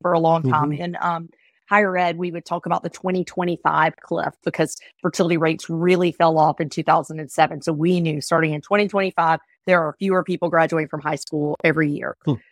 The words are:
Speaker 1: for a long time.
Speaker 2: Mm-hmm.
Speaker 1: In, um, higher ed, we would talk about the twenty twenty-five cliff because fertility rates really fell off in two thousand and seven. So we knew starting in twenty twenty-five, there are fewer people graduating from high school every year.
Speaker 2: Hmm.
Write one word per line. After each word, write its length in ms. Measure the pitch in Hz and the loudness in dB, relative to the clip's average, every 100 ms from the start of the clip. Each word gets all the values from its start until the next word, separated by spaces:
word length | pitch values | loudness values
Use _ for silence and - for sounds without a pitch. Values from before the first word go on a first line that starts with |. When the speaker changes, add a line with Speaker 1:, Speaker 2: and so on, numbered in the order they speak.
Speaker 1:
for 120 | 180 | 0
a 80 | 170 | 2
long 220 | 165 165 | 2 2
time. 260 | 139 151 147 | 2 0 0
Speaker 2:
Mm-hmm. 120 | 147 | -4
Speaker 1:
In, 140 | 175 175 | -6 -4
um, 280 | 175 165 165 _ _ _ - | -4 -4 -8 _ _ _ 0
higher 280 | 208 202 180 | 2 2 2
ed, 220 | 180 170 | 0 -2
we 120 | 180 | -6
would 140 | 170 | -6
talk 200 | - 170 170 | -8 -6 -4
about 160 | 170 | -4
the 60 | 170 | -6
twenty 340 | - 185 185 | -6 -4 -2
twenty-five 720 | 170 - 175 170 156 151 160 - | -4 -4 -4 -2 0 2 2 -2
cliff 380 | - 165 - - | -6 -4 -4 -6
because 320 | 175 - 156 - - _ | -6 -2 -2 -4 -20 _
fertility 360 | 175 - 175 170 | -4 0 0 2
rates 300 | 160 160 - | 0 -2 -4
really 440 | 165 175 180 175 | -2 2 2 2
fell 260 | - 165 160 | 2 2 4
off 220 | 156 - | 2 0
in 80 | 156 | -4
two 160 | - | -2
thousand 340 | 160 160 147 156 | 2 2 0 -8
and 120 | 143 | -6
seven. 320 | - 156 156 | 0 0 0
So 100 | 165 | -4
we 280 | 151 170 180 | 0 0 2
knew 200 | 160 151 | 0 -2
starting 320 | - 165 160 | 0 0 0
in 80 | 151 | -2
twenty 260 | - 208 208 | -2 0 2
twenty-five, 540 | 202 190 - 165 160 _ _ - | 0 -2 0 2 0 _ _ 2
there 160 | 180 | 2
are 140 | 156 - | 2 -2
fewer 240 | 196 185 | 0 0
people 260 | 180 175 175 | 0 -2 0
graduating 400 | 165 160 165 151 | 2 2 0 -2
from 120 | 151 | -6
high 160 | 151 151 | -4 -4
school 400 | - 151 147 - | -4 -4 -4 0
every 260 | 165 151 151 | 2 2 0
year. 260 | 147 - - | -2 -6 -4
Speaker 2:
Hmm. 100 | - 120 _ | -2 -2 _